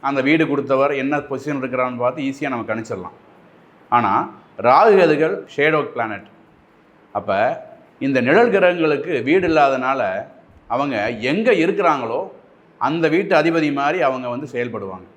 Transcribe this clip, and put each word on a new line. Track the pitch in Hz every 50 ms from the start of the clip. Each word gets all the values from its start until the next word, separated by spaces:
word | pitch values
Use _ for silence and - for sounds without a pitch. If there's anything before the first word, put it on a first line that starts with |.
அந்த | - 139 143 139
வீடு | 127 139 156 160 160
கொடுத்தவர் | 131 143 139 139 135 135 131 135 143 147
என்ன | 139 131 139 147 147
பொசிஷன் | 143 - 139 131 - 147 147 139
இருக்கிறான்னு | 127 127 123 127 127 127 123 120 123
பார்த்து | 123 127 143 135
ஈஸியா | 135 135 135 151 143
நம்ம | 131 120 110
கணிச்சிடலாம். | 113 110 113 110 - 120 98 90 87 - - _ _ _ _ _ _ _ _ _ _ _ _ _ _
ஆனா | 120 120 113 98 98 120 170 170 - - - _ _ -
ராகு | 110 120 131 151 202 233 202
கேதுகள் | 190 180 160 151 143 151 - - - -
ஷேடோ | - - - 143 156 156 151 139
பிளானட். | 123 - 123 113 110 104 98 - - - _ - _ _ _ _ _ _ _ _ _ _ _ _ _ _
அப்ப | 104 92 101 98 98 110 131 160 - - - - - - _ _ _
இந்த | 135 139 135 127
நிழல் | 117 123 151 208 240 233 190
கிரகங்களுக்கு | 196 185 180 180 175 160 156 147 139 147 175 165 127
வீடு | 113 131 156 190 185 170
இல்லாதனால | 160 156 143 139 135 127 127 131 135 135 117 95 92 101 - - - - _ _ _ - _ _
அவங்க | 113 127 143 143 127 107 101 113 123 107
எங்க | 110 127 147 196 220 247 226
இருக்கிறாங்களோ | 170 160 180 185 196 190 170 151 139 120 113 117 143 190 190 - - _ _ _ _ _ _ _ _
அந்த | - 127 156 170 165 156
வீட்டு | 151 175 196 170 185
அதிபதி | 156 151 170 165 165 156 147
மாதிரி | 139 139 139 147 160 185
அவங்க | 160 135 131 127 127 123
வந்து | 120 127 151 -
செயல்படுவாங்க. | - 120 120 123 110 107 98 95 95 92 90 87 -